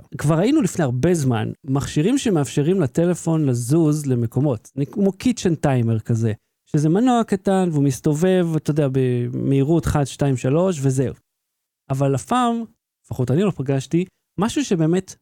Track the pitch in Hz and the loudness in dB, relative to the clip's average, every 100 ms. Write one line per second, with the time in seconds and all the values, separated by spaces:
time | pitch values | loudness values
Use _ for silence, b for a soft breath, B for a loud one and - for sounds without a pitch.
0 | - - 143 160 226 311 196 - 135 123 | -14 -6 0 2 2 2 0 -2 -2 0
1 | 170 170 131 110 117 - 135 139 - 151 | 0 2 0 -2 -4 -8 -4 -4 -2 0
2 | 190 269 240 160 135 147 143 190 175 165 | 0 0 0 0 0 0 0 0 0 0
3 | 175 165 165 160 139 120 120 165 151 151 | 0 0 -2 0 0 0 0 2 2 0
4 | 143 120 113 123 147 113 - 135 139 208 | -2 -2 -2 0 0 -2 -6 -8 -6 0
5 | 196 - 254 240 185 151 147 127 113 113 | 0 0 -2 0 0 0 2 2 2 0
6 | - 113 113 - _ _ _ 151 156 190 | 0 0 -2 -4 _ _ _ 0 2 2
7 | 254 240 220 196 196 190 180 147 139 - | 4 2 0 -2 0 0 0 0 0 0
8 | 160 151 185 185 170 156 - 151 139 131 | -2 0 2 2 2 0 0 0 0 0
9 | 127 123 120 127 127 139 139 165 - 151 | 0 0 -2 -4 0 2 2 2 2 0
10 | 135 - 139 127 131 156 190 156 135 135 | -2 -2 -2 0 0 0 0 0 0 0
11 | 117 - _ _ _ _ _ _ - 135 | -2 -6 _ _ _ _ _ _ -8 -2
12 | 139 135 - 247 240 233 220 _ _ _ | -2 -2 -2 0 0 -2 -8 _ _ _
13 | - - 123 156 202 - 135 135 - 165 | -10 -4 -2 0 0 -2 -4 -4 -2 -2
14 | 185 _ _ - 226 302 262 175 160 185 | -2 _ _ -6 -4 -2 -2 0 2 0
15 | - - | -4 -12